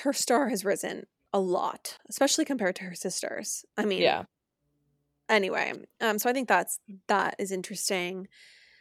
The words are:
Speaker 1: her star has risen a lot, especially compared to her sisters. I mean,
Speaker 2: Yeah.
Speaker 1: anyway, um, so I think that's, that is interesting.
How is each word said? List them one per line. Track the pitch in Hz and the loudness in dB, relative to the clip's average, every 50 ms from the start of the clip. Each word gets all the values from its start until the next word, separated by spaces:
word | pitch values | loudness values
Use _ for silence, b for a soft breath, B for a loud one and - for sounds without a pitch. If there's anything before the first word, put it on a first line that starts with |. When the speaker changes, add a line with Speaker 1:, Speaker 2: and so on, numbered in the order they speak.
| - | -2
Speaker 1:
her | 277 - | -2 0
star | - - - 247 262 285 220 | 0 2 4 4 4 4 2
has | 254 190 202 | 0 0 0
risen | 202 175 165 - - - - - - _ _ _ _ - | 0 0 0 -2 -6 -8 -8 -12 -14 _ _ _ _ 0
a | 202 | 0
lot, | 190 180 175 - - 175 - - - - - - - | 2 2 2 0 0 -2 -4 -6 -10 -14 -14 -14 -14
especially | - - - 269 277 - - 311 | -14 0 2 2 4 4 2 2
compared | - 285 240 202 180 190 | 0 0 0 0 0 0
to | - 190 | -2 -6
her | 185 175 | -10 -8
sisters. | - - 190 180 - - - - - 214 - - - - _ _ | -6 -6 -6 -4 -4 -6 -6 -6 -8 -6 -8 -8 -8 -10 _ _
I | - 214 | -2 0
mean, | 208 190 185 175 | 0 2 4 4
Speaker 2:
Yeah. | - 71 85 - - _ _ _ _ _ _ _ _ _ _ _ _ _ _ _ _ _ _ _ | 4 4 2 -2 -8 _ _ _ _ _ _ _ _ _ _ _ _ _ _ _ _ _ _ _
Speaker 1:
anyway, | - 226 208 190 185 - - - - - - - - _ - | 2 2 2 2 2 0 0 -2 -2 -4 -6 -12 -18 _ -2
um, | 233 226 208 208 | 0 0 2 2
so | - 247 | 2 0
I | 247 | 0
think | 277 254 | 2 2
that's, | - 208 185 170 - - - - - 196 190 _ | 4 4 4 4 0 -6 -10 -10 -14 -20 -8 _
that | - 214 196 180 - - - | 2 2 2 2 0 -2 -4
is | 202 190 | -4 -4
interesting. | 196 185 180 - 202 170 - - 202 185 175 175 185 185 190 b b b b b b b b b b b | -4 -6 -6 -8 -8 -6 -2 -2 -2 -2 -2 -4 -6 -8 -10 b b b b b b b b b b b